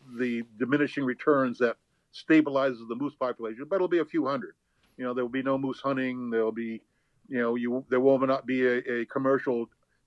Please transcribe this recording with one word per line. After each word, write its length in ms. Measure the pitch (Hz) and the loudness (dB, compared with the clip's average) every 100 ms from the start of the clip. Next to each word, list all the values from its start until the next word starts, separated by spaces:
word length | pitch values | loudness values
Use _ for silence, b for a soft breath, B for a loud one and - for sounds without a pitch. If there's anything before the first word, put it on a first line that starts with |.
| 135 120 | -6 -6
the 240 | 123 117 117 110 | -4 -4 -6 -6
diminishing 460 | 123 143 143 143 | 0 0 0 -2
returns 540 | 131 120 151 143 127 117 | -4 0 2 4 2 2
that 180 | 120 - _ _ _ | 0 0 _ _ _
stabilizes 720 | - - 160 151 135 139 117 113 | -8 4 6 6 2 0 -2 -6
the 80 | 117 | -6
moose 180 | 143 | -6
population, 500 | - 127 117 113 113 151 | -4 -4 -4 -8 -10 -4
but 80 | 190 | 0
it'll 120 | 180 | 2
be 100 | 170 | 2
a 60 | |
few 220 | 156 170 131 | 0 -2 -2
hundred. 280 | 135 - - _ _ _ - | -2 -6 -14 _ _ _ -10
You 60 | |
know, 100 | 127 | -6
there 100 | 123 | -4
will 60 | 123 | -2
be 120 | 131 | -2
no 140 | 131 135 | -2 0
moose 220 | 135 123 | -2 -4
hunting. 500 | 135 131 131 127 123 | -2 -2 -2 -4 -2
There'll 220 | 113 110 | 0 0
be, 300 | 110 113 110 - _ _ _ - | -2 -6 -10 -14 _ _ _ -8
you 100 | 127 | -2
know, 160 | 117 120 | 0 -2
you, 280 | 120 127 147 | -2 -4 0
there 120 | 127 | 4
will 180 | 135 135 | 6 4
not 280 | 135 135 120 | 4 0 0
be 200 | 127 127 | 0 2
a, 340 | 123 131 120 | 2 -2 -4
a 60 | 117 | -4
commercial 640 | 139 135 135 139 117 117 _ _ _ | -2 2 2 0 -2 -4 _ _ _